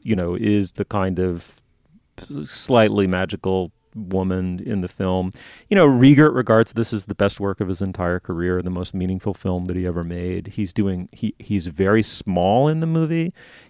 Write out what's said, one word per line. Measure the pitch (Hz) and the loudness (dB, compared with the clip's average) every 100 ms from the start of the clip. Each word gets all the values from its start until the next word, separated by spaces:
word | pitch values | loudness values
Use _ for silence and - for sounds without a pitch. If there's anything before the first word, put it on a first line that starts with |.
you | - 104 | -4 -2
know, | 87 | -2
is | 90 107 104 95 | -2 2 2 0
the | - | -4
kind | 101 104 95 90 | -4 -2 -2 0
of | 92 85 - _ _ _ _ _ _ - - 143 | -2 -4 -10 _ _ _ _ _ _ -20 -14 -12
slightly | 147 - - 123 110 104 95 | -10 -10 2 4 4 4 2
magical | 92 95 95 95 95 87 - _ | 0 -2 -4 -2 -2 -4 -10 _
woman | - 92 95 92 92 92 90 | -16 -6 -2 -2 -2 -4 -6
in | 107 104 | -6 -6
the | 90 | -6
film. | - 92 92 92 - - - _ | -4 -2 -2 -4 -8 -18 -20 _
You | 196 | 4
know, | 151 | 6
Riegert | 127 131 143 151 | 8 8 8 6
regards | 123 120 113 113 | 4 2 4 4
this | 113 113 | 0 -4
as | 107 | -4
the | - | -6
best | 98 101 - | -2 -2 0
work | 98 95 | -4 -2
of | 92 | -4
his | 92 | -4
entire | 98 92 87 90 | -6 -4 -2 -2
career, | - 85 87 90 | -4 -4 -2 -2
the | 90 | -2
most | 90 90 | -6 -6
meaningful | 95 92 92 - | -4 -4 -2 -4
film | 95 98 90 90 | -6 -4 -4 -4
that | 90 | -4
he | 90 | -4
ever | 85 | -4
made. | 85 87 90 90 90 | -6 -6 -6 -6 -8
He's | 104 98 | -6 -4
doing, | - 98 92 90 | 0 -2 -2 -8
he, | - 113 - | -8 -8 -8
he's | - 101 87 | -4 -4 -4
very | 80 98 110 | 0 2 4
small | 107 - - 90 92 113 147 | 2 -4 -2 0 2 2 2
in | 160 | 0
the | 165 | -2
movie. | 160 160 165 165 - - - | -2 -2 -2 -4 -8 -20 -20